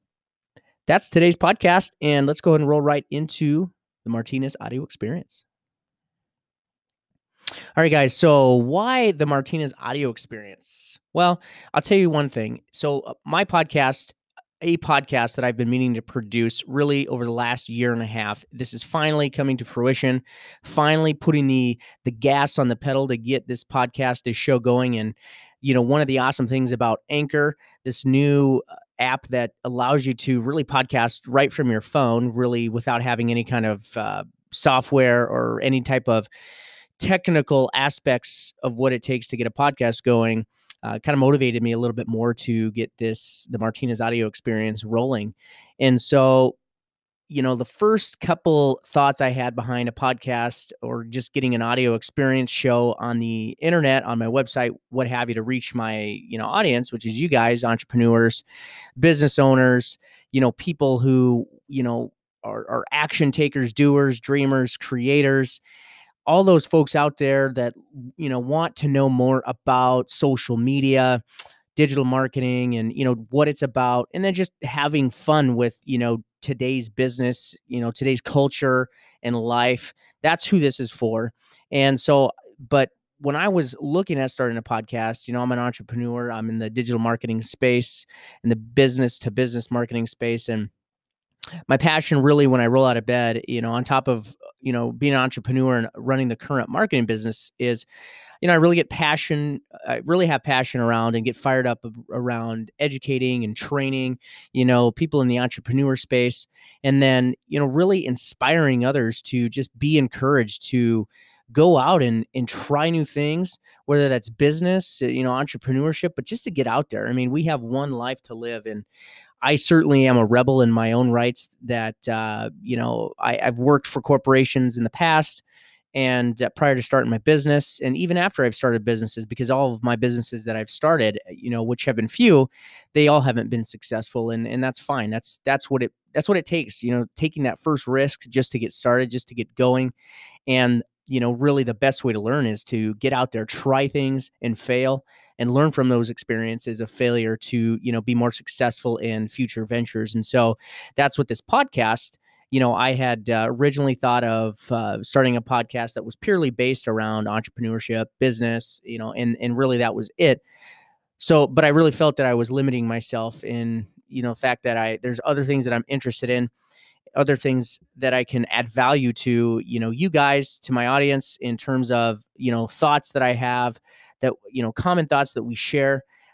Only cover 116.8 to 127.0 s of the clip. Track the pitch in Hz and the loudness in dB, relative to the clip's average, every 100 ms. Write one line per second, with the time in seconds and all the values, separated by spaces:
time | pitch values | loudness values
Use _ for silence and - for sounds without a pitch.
116.8 | 151 104 110 127 127 143 165 147 113 131 | -2 -6 -4 -2 -2 0 0 -2 -4 -4
117.8 | 143 127 120 131 - 113 117 113 110 104 | -4 -6 -8 -10 -12 -12 -10 -10 -8 -10
118.8 | - _ - - - _ 131 147 - 165 | -12 _ -20 -20 -20 _ 0 2 4 4
119.8 | 156 139 131 123 110 120 127 131 117 113 | 6 6 6 6 6 4 4 4 4 4
120.8 | 113 117 123 120 120 123 - _ 123 120 | 2 2 2 2 0 -2 -8 _ -6 -4
121.8 | 110 110 - 113 110 107 113 - - 120 | -4 -8 -6 -4 -4 -6 -8 -10 -6 -4
122.8 | 120 117 107 - - 120 117 117 127 143 | -2 -4 -6 -4 -2 0 -2 0 4 4
123.8 | - 139 - 139 - 131 131 135 127 120 | 2 -4 2 2 4 4 4 2 0 0
124.8 | 113 - 165 156 156 - _ _ _ _ | -4 0 2 2 2 -6 _ _ _ _
125.8 | _ 135 131 127 123 113 123 - 147 131 | _ -2 0 0 0 0 -4 0 2 2
126.8 | 120 135 | 2 0